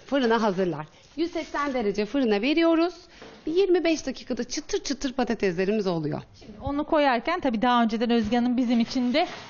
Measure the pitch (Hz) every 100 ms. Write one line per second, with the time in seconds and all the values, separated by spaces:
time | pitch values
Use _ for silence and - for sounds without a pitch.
0 | - 277 233 226 214 185 180 147 151 -
1 | - - 339 339 - 311 285 254 208 196
2 | 208 285 233 202 254 311 330 330 339 339
3 | - - - - 302 339 392 349 320 311
4 | 269 240 - 247 247 311 - 403 - 269
5 | 277 254 247 214 196 170 190 220 190 165
6 | 151 135 - - - - 269 285 302 320
7 | 285 240 320 349 277 220 247 240 226 220
8 | 233 233 208 240 240 240 240 233 226 262
9 | 247 277 349 - -